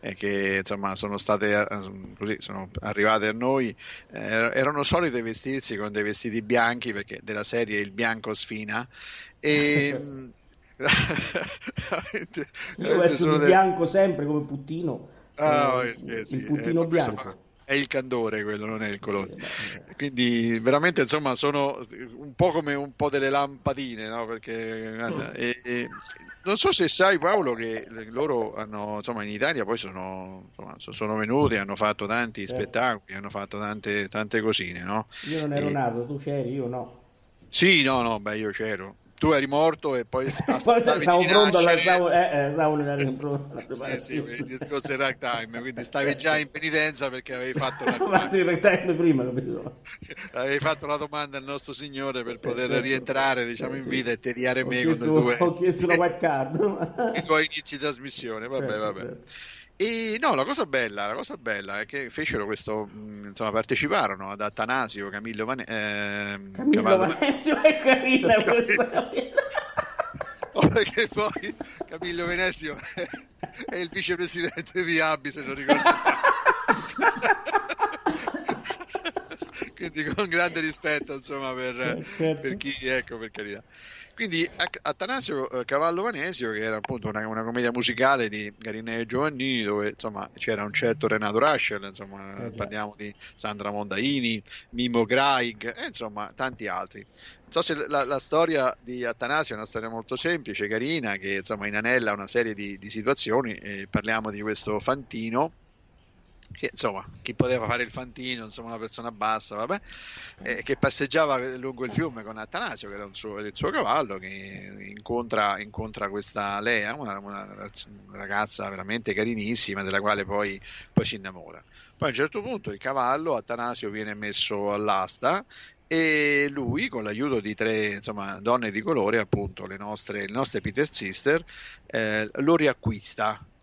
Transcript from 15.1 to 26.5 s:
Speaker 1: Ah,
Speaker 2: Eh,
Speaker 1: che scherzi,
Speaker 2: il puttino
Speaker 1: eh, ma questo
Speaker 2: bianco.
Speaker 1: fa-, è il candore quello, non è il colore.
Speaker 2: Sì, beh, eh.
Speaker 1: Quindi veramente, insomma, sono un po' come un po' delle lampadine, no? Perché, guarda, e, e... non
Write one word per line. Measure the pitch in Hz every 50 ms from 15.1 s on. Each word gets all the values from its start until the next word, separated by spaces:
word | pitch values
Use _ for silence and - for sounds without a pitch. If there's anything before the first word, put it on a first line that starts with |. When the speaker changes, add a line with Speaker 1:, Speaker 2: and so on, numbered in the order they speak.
| - - - _ _ -
Speaker 1:
Ah, | 151 156 151 147 143 139 131 127 123
Speaker 2:
Eh, |
Speaker 1:
che | 120 113
scherzi, | 110 - 127 117 113 107 101 127
Speaker 2:
il | 131 131
puttino | - 147 147 - - 165 170
Speaker 1:
eh, | 170
ma | 165
questo | 165 170 147 120
Speaker 2:
bianco. | 107
Speaker 1:
fa-, | 101 - 98 92 - _ _ _ _ _
è | - 139
il | 139 143
candore | 139 - 135 131 127 127 120 117 110 104 110 104
quello, | 104 107 104 107
non | 110 110 110 107
è | 104
il | 101 98
colore. | - - 101 98 95 -
Speaker 2:
Sì, | -
beh, | 98 - - - - - - -
eh. | - - - -
Speaker 1:
Quindi | - 143 143 135 123 123 120 120 117 113 117 117 113
veramente, | 110 123 131 143 156 180 170 - 143
insomma, | 113 131 151 151 139 127
sono | 113 - 143 143 143 139 139 139 - 123 - 120 113 127 120 113
un | 127 143 147 127
po' | _ 165 180
come | 151 165 156 147 143
un | 143 143 143 127
po' | _ 147 147
delle | 135 143 135 135
lampadine, | 139 143 143 139 139 127 - 143 139 131 139 127 117 110 110 110
no? | 113 117 117
Perché, | 110 117 110 110 113 113 113 113 113 113 110 110 110 110
guarda, | 110 117 113 113 - 117 113 110
e, | - 127 120 123 123 -
e... | 123 123 120 120 127 135 - - - - - - - - - -
non | 185